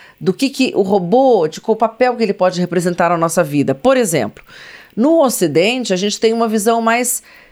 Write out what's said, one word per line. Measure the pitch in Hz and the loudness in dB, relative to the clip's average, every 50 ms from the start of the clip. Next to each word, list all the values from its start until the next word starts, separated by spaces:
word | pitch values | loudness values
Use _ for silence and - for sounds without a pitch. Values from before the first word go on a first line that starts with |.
| - - _ - | -20 -20 _ -6
do | 151 165 | -4 -4
que, | 180 - - 269 | -2 -2 -2 -4
que | 269 - 262 247 - | -2 0 -2 0 0
o | - 202 | 0 0
robô, | 190 202 202 180 170 196 254 269 262 240 196 160 156 | 0 0 0 0 2 2 4 4 4 4 2 2 -2
de | 160 - | -4 -6
qual | - - 220 | -4 -4 -2
papel | 214 233 220 220 - 254 247 240 | 0 -2 -2 -2 0 0 0 0
que | 226 226 | 0 -2
ele | 202 202 | -2 -2
pode | - 185 185 170 175 | 0 0 0 0 0
representar | 180 175 170 180 165 180 175 175 180 170 | -2 -2 -2 -2 -2 -2 0 0 0 0
na | 175 170 | 0 0
nossa | 165 165 - 185 170 | -2 0 0 0 0
vida. | 151 147 143 135 110 135 | 0 0 0 0 0 -2
Por | - - 254 269 254 | 0 0 2 2 2
exemplo, | 247 190 160 147 113 107 - - - - - - - - - - - - _ | 0 0 0 -2 -2 -4 -6 -10 -20 -20 -20 -20 -20 -20 -20 -20 -20 -10 _
no | - 226 294 330 330 | 0 2 2 4 4
Ocidente, | 294 247 - - 185 160 139 156 175 214 247 262 247 - 190 | 2 2 0 0 -2 0 2 2 2 2 0 -2 -2 -4 -2
a | |
gente | 180 190 208 208 - | -2 -2 -4 -2 0
tem | - 226 226 | 0 0 0
uma | 233 226 226 | 0 0 0
visão | 214 220 196 233 226 233 | -2 0 0 0 0 0
mais | 226 226 226 240 247 247 - - - - - - - _ | 0 0 0 0 0 -2 -6 -6 -10 -14 -20 -20 -20 _